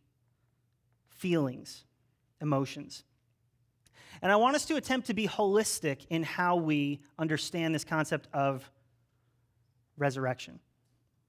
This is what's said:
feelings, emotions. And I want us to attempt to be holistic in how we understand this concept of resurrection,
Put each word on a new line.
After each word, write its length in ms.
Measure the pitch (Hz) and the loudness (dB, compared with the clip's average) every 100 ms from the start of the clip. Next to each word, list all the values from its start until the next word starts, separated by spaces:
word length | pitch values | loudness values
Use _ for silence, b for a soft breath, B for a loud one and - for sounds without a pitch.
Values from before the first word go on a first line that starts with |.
| _ _ _ _ _ _ _ _ _ _ _ | _ _ _ _ _ _ _ _ _ _ _
feelings, 760 | - 185 170 135 127 - - - _ _ _ _ _ | -8 0 2 2 -2 -12 -18 -20 _ _ _ _ _
emotions. 640 | 151 139 135 143 - - - _ _ _ _ _ _ _ _ B B 165 | 0 0 0 -6 -14 -16 -20 _ _ _ _ _ _ _ _ B B -2
And 80 | 180 | 4
I 40 | 208 | 6
want 200 | 247 294 | 6 2
us 100 | - | 0
to 100 | 302 | -2
attempt 320 | - 262 - | 0 -2 0
to 60 | |
be 140 | 208 208 | -2 -2
holistic 760 | - 202 208 214 - 156 135 - | 0 2 4 2 -2 -2 -4 -4
in 120 | 165 | -2
how 360 | 151 - 180 180 | -2 0 2 2
we 420 | 156 147 143 143 - - | 2 2 0 -4 -10 -4
understand 560 | 160 151 - 175 165 | -2 -2 -2 -2 0
this 100 | 156 | -2
concept 440 | - 160 151 151 - | 0 -2 0 -2 -2
of 360 | 147 139 131 - _ _ _ _ _ _ _ _ _ _ _ _ - | 0 0 -2 -8 _ _ _ _ _ _ _ _ _ _ _ _ -2
resurrection, 600 | 143 131 127 123 - - _ _ _ _ _ _ | -2 0 -2 -4 -10 -20 _ _ _ _ _ _